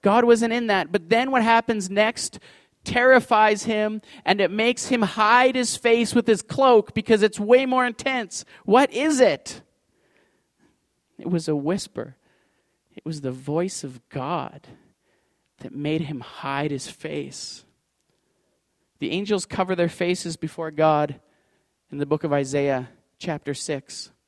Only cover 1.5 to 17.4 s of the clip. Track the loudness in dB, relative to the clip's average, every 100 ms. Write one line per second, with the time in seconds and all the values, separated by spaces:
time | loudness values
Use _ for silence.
1.5 | 2 2 -4 -2 0 0 0 -10 -12 -20
2.5 | -20 _ _ -4 2 6 6 6 4 4
3.5 | 2 -2 -2 -2 -4 _ -10 -2 2 2
4.5 | 2 0 0 -2 -2 -2 0 4 6 4
5.5 | 2 -4 -2 2 2 4 0 2 0 0
6.5 | 2 6 6 4 -6 2 2 2 0 4
7.5 | 4 4 0 -2 -4 -6 -4 -6 -12 -16
8.5 | -16 2 2 4 0 -2 4 4 2 -8
9.5 | -20 _ _ _ _ _ _ _ _ _
10.5 | _ _ _ _ _ _ _ -4 -4 -2
11.5 | -4 -2 -4 -6 -12 -14 -16 _ _ _
12.5 | _ _ _ _ -16 -12 -10 -10 -10 -6
13.5 | -4 -4 -8 -14 -16 _ -10 -6 -8 -8
14.5 | -14 _ -20 _ _ _ _ _ _ _
15.5 | _ -16 -10 -6 -4 -6 -10 -12 -12 -8
16.5 | -4 -4 -6 -10 -14 -10 -10 -10 -14